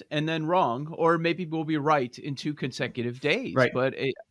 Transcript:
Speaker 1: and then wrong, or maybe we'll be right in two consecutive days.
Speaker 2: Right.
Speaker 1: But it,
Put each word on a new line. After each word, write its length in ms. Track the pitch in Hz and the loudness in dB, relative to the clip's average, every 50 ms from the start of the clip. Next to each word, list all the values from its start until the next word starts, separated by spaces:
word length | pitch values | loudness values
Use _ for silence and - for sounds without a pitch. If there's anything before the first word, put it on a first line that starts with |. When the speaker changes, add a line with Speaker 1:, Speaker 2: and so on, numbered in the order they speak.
| - - | -10 -4
Speaker 1:
and 180 | - 151 151 160 | -2 -2 0 0
then 160 | 160 160 156 | 0 -2 0
wrong, 480 | 156 180 185 170 127 117 131 147 156 165 | 2 2 4 4 2 0 -2 -4 -8 -2
or 220 | - 165 165 170 | 2 4 4 4
maybe 300 | 165 165 170 165 165 185 | 4 2 0 0 0 -4
we'll 160 | 156 160 160 156 | -4 -4 -4 -2
be 140 | 156 160 | 0 0
right 380 | 151 139 156 151 143 127 120 - - | 2 4 4 4 4 2 -2 -6 -8
in 160 | - 151 135 | -8 -8 -6
two 180 | - - 151 147 | -4 -4 -6 -4
consecutive 640 | - 160 131 - - 135 120 - 123 117 120 120 131 | -4 -4 -6 -4 -4 -6 -4 -4 -4 -4 -4 -4 -2
days. 360 | - 143 170 247 254 - - | 0 0 0 0 -2 -2 2
Speaker 2:
Right. 160 | 131 123 117 - | 2 4 4 4
Speaker 1:
But 220 | 127 127 135 - | 2 0 0 0
it, 180 | - - 135 - - - _ | -2 -4 -4 -4 -6 -10 _